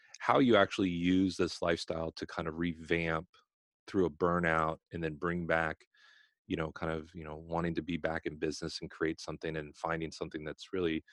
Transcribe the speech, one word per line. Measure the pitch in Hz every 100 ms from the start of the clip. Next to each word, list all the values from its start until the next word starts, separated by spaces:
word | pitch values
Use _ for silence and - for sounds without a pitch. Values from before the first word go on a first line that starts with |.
| _ -
how | - 131
you | 131 104
actually | 95 - 95
use | 87 87 92 95 87
this | 87 -
lifestyle | 85 85 - 82 82
to | - 82
kind | - 82
of | 78
revamp | 87 82 80 85 82 80 85 _ _ _ _ _ -
through | 101 85
a |
burnout | 76 87 87 85 80 80 80 _
and | 85
then | 82 76
bring | 85 87 82
back, | 80 80 78 _ _ - - _ _ -
you | 85
know, | 80
kind | - 82
of, | 80 80
you | 85 78
know, | 78
wanting | 82 82 85 82
to |
be | 80 82
back | 80 80 82
in | 76
business | 80 73 82 -
and | 80
create | - 80 82
something | - 78 85 80
and | 76 -
finding | 82 82 80
something | - 82 80 76
that's | 73 -
really | 95 87 80 -